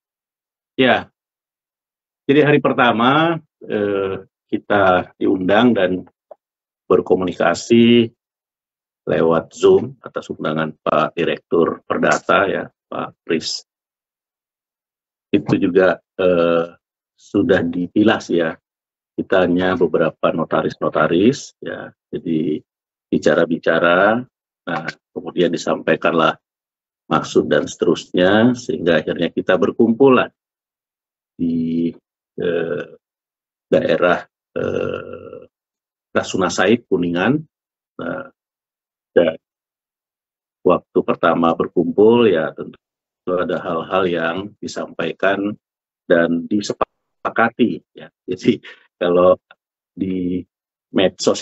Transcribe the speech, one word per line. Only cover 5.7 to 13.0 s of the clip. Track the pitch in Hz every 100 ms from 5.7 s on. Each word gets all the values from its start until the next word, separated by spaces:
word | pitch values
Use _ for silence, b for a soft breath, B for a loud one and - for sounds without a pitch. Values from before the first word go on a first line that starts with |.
dan | 107 90 90 90 _ _ - _ _ _ _ _
berkomunikasi | 90 - 90 90 82 85 85 - 117 117 120 113 _ _ _ _ _ _ _ _ _ -
lewat | 85 82 82 73 -
Zoom | 98 95 117 - -
atas | - -
undangan | 78 85 78 80 78
Pak | - 80 78 -
Direktur | 80 73 _ 90 80 - _
Perdata, | 82 82 76 - 92 98
ya, | 87 -
Pak | _ _ 76